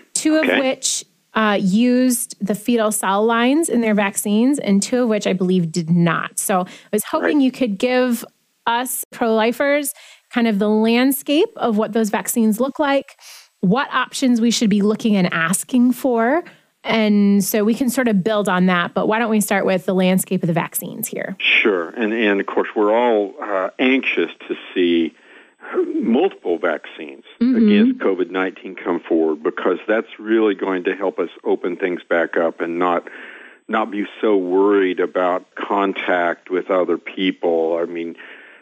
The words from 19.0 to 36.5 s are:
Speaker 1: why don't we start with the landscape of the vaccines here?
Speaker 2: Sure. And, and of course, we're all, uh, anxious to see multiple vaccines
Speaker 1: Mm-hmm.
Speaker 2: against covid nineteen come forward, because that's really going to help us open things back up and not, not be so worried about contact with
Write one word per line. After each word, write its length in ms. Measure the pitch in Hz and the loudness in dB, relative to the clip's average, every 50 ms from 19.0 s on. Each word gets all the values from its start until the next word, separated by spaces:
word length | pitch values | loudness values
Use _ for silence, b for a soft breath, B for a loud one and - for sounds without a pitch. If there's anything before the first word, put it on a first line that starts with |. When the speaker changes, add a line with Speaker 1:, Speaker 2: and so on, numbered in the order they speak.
| 175 | 0
Speaker 1:
why 120 | 180 214 226 | 0 0 0
don't 100 | 240 214 | 0 0
we 100 | 220 214 | 0 0
start 260 | 202 - 208 190 - | 0 0 0 0 2
with 200 | - 190 175 180 | 0 0 0 0
the 80 | 208 185 | 0 0
landscape 500 | 190 185 185 185 185 - - 190 180 - | 2 2 4 2 2 0 0 -2 -2 0
of 40 | |
the 60 | 165 160 | 0 0
vaccines 540 | 170 160 156 - - - - - - 220 | -2 -2 -4 -6 -10 -10 -10 -10 -10 -10
here? 300 | - - - - - 196 - | -8 -8 -8 -8 -8 -6 -4
Speaker 2:
Sure. 500 | - - - - - 113 95 87 82 85 | -2 0 2 2 2 2 2 0 -2 -4
And, 220 | - 127 113 104 113 | -6 -4 -2 -2 0
and 280 | 117 110 104 98 98 | 0 2 2 2 0
of 40 | 95 | 0
course, 220 | - - 110 90 - - | -2 -2 -2 -2 -2 0
we're 180 | 113 104 104 110 | 0 2 2 4
all, 420 | 117 123 120 113 104 101 95 - - | 4 4 4 2 2 0 -2 -6 -10
uh, 280 | - 104 101 92 92 - - - | -8 -4 -2 -2 -2 -4 -2 0
anxious 520 | 135 127 135 131 - - - 98 82 78 - - - - | 0 2 2 2 0 -2 -2 -2 -2 -4 -6 -10 -10 -10
to 60 | 90 - - - - | -10 -10 -10 -6 -2
see 400 | 92 90 87 85 85 82 78 - B B B B B B B B B B - - 370 339 302 302 | 0 2 2 2 2 0 -2 -4 B B B B B B B B B B -6 -4 -4 -2 -2 -4
multiple 640 | 320 220 240 - 294 196 - - - - 90 85 | -4 0 0 2 2 2 0 -2 -4 -6 -4 -4
vaccines 640 | 78 90 85 76 73 - - - - 80 71 67 - - - - - | -2 -2 -2 -2 -4 -8 -14 -16 -16 -16 -16 -16 -18 -20 -12 -4 -2
Speaker 1:
Mm-hmm. 140 | 233 262 254 | 0 2 4
Speaker 2:
against 420 | 226 226 208 208 208 226 269 247 - | 4 4 6 6 6 4 4 2 0
covid 300 | - - 95 90 90 85 | 0 0 0 0 -2 -4
nineteen 460 | 92 92 95 95 - - - 95 90 | -2 -4 -4 -4 -6 -10 -14 -14 -14
come 240 | - - 101 87 80 | -8 -4 -4 -4 -4
forward, 440 | - - 85 80 80 78 78 76 78 | -2 0 0 0 2 0 -2 -2 -4
because 360 | 87 - - - 95 90 78 - | -6 -4 -2 -2 -2 -2 -2 -2
that's 200 | 107 107 113 107 - - - | -2 -2 -2 -2 -6 -12 -10
really 360 | 107 110 113 113 107 104 98 | -4 0 2 2 2 2 0
going 280 | 90 101 95 92 90 85 | 0 -2 -4 -4 -2 -2
to 100 | 95 92 | -4 -4
help 240 | 95 98 92 - - | -2 -4 -4 -4 -4
us 100 | 87 - - - - | -6 -6 -8 -6 -4
open 340 | 110 95 - - 92 87 | -2 -2 -2 -2 -4 -6
things 240 | 80 98 90 87 78 - - | -4 -4 -4 -4 -6 -4 -2
back 260 | 87 85 82 80 - | 0 0 0 0 0
up 220 | 92 85 80 - - | -2 -2 -2 -2 -4
and 180 | 85 82 85 87 | -6 -4 -4 -2
not, 280 | 90 90 87 85 - - B B B B B B B B B B B | 0 0 0 -2 -4 -8 B B B B B B B B B B B
not 240 | - 110 110 107 113 | -4 -4 -4 -4 -4
be 140 | 98 104 98 - - - | -4 -6 -6 -8 -6 -2
so 140 | 120 110 104 | 0 2 2
worried 600 | 95 90 87 92 95 98 104 101 101 95 90 85 87 | 2 2 2 2 4 4 4 4 4 2 2 0 -2
about 460 | 90 87 - 92 90 90 90 92 - _ - | -2 -2 -2 0 0 0 0 -2 -6 _ -12
contact 920 | - - - 104 101 98 98 90 - - 101 90 90 87 85 80 - - | -10 -6 -2 -2 0 0 0 -2 -4 -2 -2 0 0 0 -2 -4 -6 -6
with 200 | - | -6